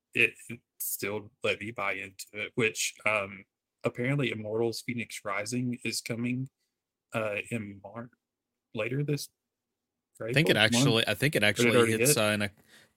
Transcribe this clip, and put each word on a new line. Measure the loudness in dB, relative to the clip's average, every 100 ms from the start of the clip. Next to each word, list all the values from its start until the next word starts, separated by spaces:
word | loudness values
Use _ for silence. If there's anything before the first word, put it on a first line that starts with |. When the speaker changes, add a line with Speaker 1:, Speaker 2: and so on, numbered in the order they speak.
| _
Speaker 1:
it, | 0 0 -2 -16
it | -16 _ -10
still | -8 -6 -6 -6 -10 _
let | -4 -2
me | -6
buy | -6 -6
into | -6 -10 -14 -14
it, | -10 -8 -2
which, | -2 -2 -6 -4 -2
um, | -2 -4 -10 -20 _ _ _ -8
apparently | -4 -2 0 -2
Immortals | -4 -4 -2 -2 -2 -8
Phoenix | -8 -8 -10
Rising | -6 -6 -4 -4 -4 -4 -6
is | -8
coming, | -6 -4 -4 -4 -6 _ _ _ _ _ _
uh, | -4 -4 -4 -6
in | -8 -8 -14
Mar-, | -8 -8 -8 _ _ _ _ _ _ -6
later | -4 -2
this | -2 -2 -4 _ _ _ _ _ _ _ _ -12
Speaker 2:
I | 0
think | 2 4
it | 6
Speaker 1:
April |
month. | 6 6
Speaker 2:
actually, | 6 4 2
I |
think | 2 2 4
it |
Speaker 1:
Did | 2
it |
Speaker 2:
actually | 4 4 6
Speaker 1:
already | 4 4
Speaker 2:
hits, | 4 4
Speaker 1:
hit? |
Speaker 2:
uh, | 2
in | 2
a, | -2
I | _ _ -20 _